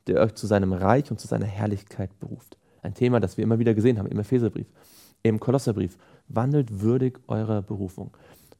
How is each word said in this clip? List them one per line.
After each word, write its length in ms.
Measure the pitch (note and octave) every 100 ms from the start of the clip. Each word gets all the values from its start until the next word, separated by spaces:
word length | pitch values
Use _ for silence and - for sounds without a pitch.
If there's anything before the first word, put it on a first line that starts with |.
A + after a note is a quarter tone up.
| -
der 140 | F#2
euch 140 | A2+
zu 120 | - G#2
seinem 260 | G#2 F#2+
Reich 380 | F#2 F#2+ B2 D3
und 100 | G#2+
zu 80 | -
seiner 180 | A2 G#2
Herrlichkeit 720 | G2+ G#2+ G2 - - F#2+ -
beruft. 380 | - A2+ - - _ _
Ein 120 | -
Thema, 260 | G2+ B2 B2
das 160 | G2 -
wir 80 |
immer 140 | G#2+ A2+
wieder 160 | A#2
gesehen 240 | G#2+ A2+ A2+
haben 100 | G2
im 100 | G#2
Epheserbrief, 480 | G2+ B2+ A2+ - - _ - - - _
im 180 | A2+ A2
Kolosserbrief. 560 | - C3+ B2+ G#2 F2+ - _ - -
Wandelt 520 | A2 B2+ D3 A#2+ G2+
würdig 380 | G#2+ B2+ B2+ B2 -
eurer 340 | A2 A2 G#2+
Berufung. 540 | G2 G#2+ F#2+ - G2+ - - - _ _